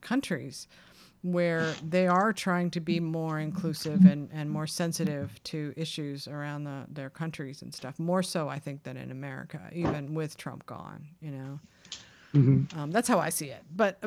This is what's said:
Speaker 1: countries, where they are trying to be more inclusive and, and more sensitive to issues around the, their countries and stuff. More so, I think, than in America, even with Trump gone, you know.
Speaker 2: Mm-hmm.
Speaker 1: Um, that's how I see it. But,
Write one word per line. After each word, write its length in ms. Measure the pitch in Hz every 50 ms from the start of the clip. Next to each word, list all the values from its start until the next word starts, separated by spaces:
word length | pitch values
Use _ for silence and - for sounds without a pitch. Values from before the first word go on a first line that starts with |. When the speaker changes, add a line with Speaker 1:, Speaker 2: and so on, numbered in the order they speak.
Speaker 1:
countries, 680 | - - 233 277 - - 180 123 127 139 - - - - - - - - - - - - _ _
where 520 | - 180 175 175 175 170 165 165 160 160 151 - 156
they 200 | 160 175 180 185
are 240 | 180 180 185 202 220
trying 400 | 208 - - 190 175 175 175 175
to 80 | - 175
be 200 | 160 175 175 170
more 400 | 170 160 160 165 160 160 156 156
inclusive 640 | 156 156 185 175 165 160 151 - - 160 151 - 185
and, 240 | 185 143 147 143 -
and 180 | - 156 147 151
more 180 | 151 151 156
sensitive 720 | 151 - - 170 170 160 - 165 - 147 143 139 - - - -
to 300 | - - 156 147 147 -
issues 520 | 156 160 156 - 160 147 143 139 139 -
around 360 | 127 147 147 147 147 147 147 147
the, 220 | 143 139 135 123 -
their 200 | 147 143 135 139
countries 520 | - - 160 165 - - 147 131 143 -
and 120 | - - -
stuff. 260 | - - 127 - -
More 240 | 165 170 180 190 180
so, 240 | 185 - 170 151
I 100 | 135 139 151
think, 240 | - 147 139 143 -
than 120 | 131 135
in 160 | 131 131 127
America, 480 | 131 131 143 139 131 139 - - - - - - -
even 400 | 175 170 - 147 147 139 143 156
with 240 | 160 156 151 -
Trump 280 | - - 139 - - -
gone, 420 | - - - - 50 52 - 151 147 175 -
you 120 | 156 151
know. 280 | 139 135 135 135 139 147 - - _ _ - - - - - - - - - - -
Speaker 2:
Mm-hmm. 420 | 143 123 131 139 135 139 143 160 156
Speaker 1:
Um, 120 | 147 147
that's 160 | 175 226 240
how 100 | 233 233
I 120 | 175 147 165
see 200 | - - 156 135
it. 140 | 117 - - - 165
But, 220 | 190 214 196 190 - 214